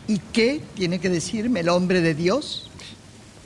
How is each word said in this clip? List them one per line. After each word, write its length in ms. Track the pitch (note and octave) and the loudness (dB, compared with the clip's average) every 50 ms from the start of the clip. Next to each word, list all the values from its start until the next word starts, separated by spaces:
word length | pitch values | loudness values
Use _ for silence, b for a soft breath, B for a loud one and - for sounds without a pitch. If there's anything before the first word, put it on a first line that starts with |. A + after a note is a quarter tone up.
| - | -4
¿Y 120 | - G#3+ F3+ | -4 -4 -4
qué 420 | - - - A3+ A3 B3 D4 D#4 - - - | -4 -2 0 2 2 2 2 -2 -6 -10 -6
tiene 240 | G3+ F#3 E3+ F3+ F3+ | -4 -2 -2 -2 0
que 100 | - F#3 | 0 0
decirme 500 | F3+ E3 - - - G#3+ G#3 B3 B3 F3 | 0 0 -2 -4 -4 -2 -2 0 0 0
el 80 | E3+ E3+ | 2 2
hombre 300 | F3 F3+ F#3 F3+ F#3 F3+ | 2 4 4 4 4 4
de 140 | E3 E3 D#3 | 4 4 2
Dios? 560 | C#3+ E3+ F3+ G#3+ C#4+ - - - - - - - - B B B B - - - - - - - - - | 2 2 2 2 0 -2 -4 -10 -10 -12 -14 -18 -18 B B B B -20 -20 -20 -20 -20 -20 -20 -20 -20